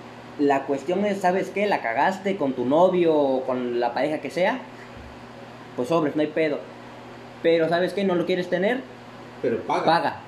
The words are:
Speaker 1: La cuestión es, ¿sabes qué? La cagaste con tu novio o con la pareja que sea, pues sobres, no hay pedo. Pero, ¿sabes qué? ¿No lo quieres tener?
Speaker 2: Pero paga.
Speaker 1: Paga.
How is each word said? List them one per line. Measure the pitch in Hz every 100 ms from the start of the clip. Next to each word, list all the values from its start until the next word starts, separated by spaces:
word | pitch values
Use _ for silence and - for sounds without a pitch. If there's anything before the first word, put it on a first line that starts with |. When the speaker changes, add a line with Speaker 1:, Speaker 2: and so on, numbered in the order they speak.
| - - - -
Speaker 1:
La | 139 135 -
cuestión | 139 - 185 208
es, | 196
¿sabes | 180 185 -
qué? | 196 208
La | 160
cagaste | 117 120 175 196 196 -
con | 135
tu | 127 123
novio | 156 185 180 165 151
o | 139 127
con | 131 127 123 120
la | 120
pareja | 123 151 151
que | 123
sea, | 170 196 254 - - - - - - - - - - - -
pues | 123
sobres, | 165 147 151
no |
hay | 151
pedo. | 165 156 - - - - - - - - -
Pero, | 165 165 160
¿sabes | 170 180
qué? | 202
¿No | 196 175
lo | 170
quieres | 185 180
tener? | 180 208 254 - - - - - -
Speaker 2:
Pero | 131 110
paga. | - 175 165
Speaker 1:
Paga. | 165 143 -